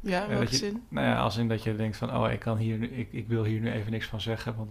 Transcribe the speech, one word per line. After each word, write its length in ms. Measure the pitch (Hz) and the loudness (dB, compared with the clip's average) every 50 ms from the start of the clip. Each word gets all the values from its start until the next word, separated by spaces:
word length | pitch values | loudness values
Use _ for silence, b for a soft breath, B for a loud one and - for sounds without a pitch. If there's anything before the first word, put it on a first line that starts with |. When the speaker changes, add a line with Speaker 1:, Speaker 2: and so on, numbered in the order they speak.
Speaker 1:
Ja, 200 | - - 180 180 | -2 0 0 0
Speaker 2:
Eh, 60 | 196 214 | 0 0
Speaker 1:
welke 160 | - - - | 2 2 2
Speaker 2:
dat 80 | - | 2
je, 60 | - - | 2 0
Speaker 1:
zin? 260 | 220 208 202 226 240 - | 0 0 -4 -4 -8 -6
Speaker 2:
nou 200 | - - 143 127 | -4 0 2 2
ja, 120 | 117 117 | 4 4
als 160 | 120 117 98 107 | 2 2 2 2
in 100 | 117 113 | 2 2
dat 160 | 113 107 - | 2 2 0
je 120 | 113 110 | 0 0
denkt 220 | 107 110 110 104 - | 0 0 0 0 -2
van... 180 | - 113 123 | -4 -2 0
oh, 160 | 117 117 113 | 2 2 2
ik 80 | 120 117 | 2 0
kan 180 | - 117 113 107 | 0 0 0 2
hier 200 | 113 113 113 110 | 2 2 2 0
nu, 100 | 113 120 | -2 -4
ik, 260 | 131 127 113 - - | -2 -4 -6 -4 -4
ik 140 | 135 104 104 | -8 -2 0
wil 160 | 117 113 110 | 2 2 2
hier 160 | 107 110 107 | 2 2 2
nu 120 | 113 117 | 0 0
even 200 | 113 113 104 104 | 0 0 -2 0
niks 140 | 110 110 - - | -2 -2 -2 -4
van 140 | - 110 | -4 -4
zeggen... 340 | 95 107 113 110 - - 110 | -2 -2 -2 -2 -2 -4 -4
want 140 | 110 110 104 | -4 -6 -6